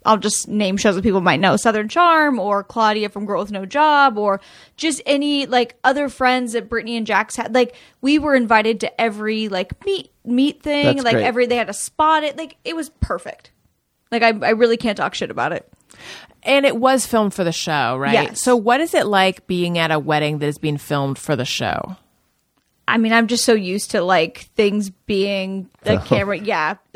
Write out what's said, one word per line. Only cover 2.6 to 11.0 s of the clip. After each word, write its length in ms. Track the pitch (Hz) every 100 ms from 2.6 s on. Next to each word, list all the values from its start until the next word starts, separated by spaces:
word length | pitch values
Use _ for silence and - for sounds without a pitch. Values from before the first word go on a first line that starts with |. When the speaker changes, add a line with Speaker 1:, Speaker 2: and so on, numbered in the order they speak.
Speaker 1:
Claudia 460 | 196 233 220 214 208
from 160 | 202 208
Girl 140 | 190
with 100 | 202
No 140 | 202 190
Job 520 | 285 311 294 277 208
or 220 | 208 196 - - - -
just 260 | 320 269 -
any, 400 | 285 294 285 277
like, 280 | 247 233 -
other 240 | 254 277 285
friends 460 | - 254 254 247
that 160 | 226 202
Brittany 280 | 226 220 233
and 100 | 214
Jax 280 | 202 214 -
had. 200 | 226 247
Like, 200 | 247 - - _
we 180 | 269 302
were 160 | 294 269
invited 440 | 226 226 214 214
to 200 | - -
every, 480 | 226 208 214 220 220
like, 340 | 190 185 - 403
meet, 260 | 392 - _
meet 380 | - 240 285 -
thing. 360 | 302 294 285
Speaker 2:
That's 60 | 277